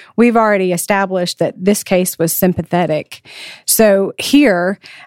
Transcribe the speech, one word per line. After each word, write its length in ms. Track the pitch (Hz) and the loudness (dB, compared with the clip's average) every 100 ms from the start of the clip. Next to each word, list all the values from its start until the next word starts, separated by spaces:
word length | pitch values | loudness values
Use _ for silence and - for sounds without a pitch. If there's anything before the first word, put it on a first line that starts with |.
| - - | -8 0
We've 220 | 240 226 | 2 2
already 340 | 220 202 185 | 2 2 0
established 640 | 175 - 202 190 185 180 - | -2 -2 -2 0 -2 -4 -4
that 160 | 180 - | -4 -2
this 200 | 185 208 | -2 -2
case 340 | - 185 180 - | 0 -2 -2 -2
was 160 | 165 | -4
sympathetic. 880 | - 185 180 165 175 160 151 - - - - - - - | 0 -2 -2 -4 -2 -2 -4 -8 -18 -20 -20 -20 -12 -4
So 460 | - 220 196 196 - | 2 4 4 0 -6
here, 640 | - 285 269 180 180 202 - - | 0 4 4 2 -2 -6 -12 -20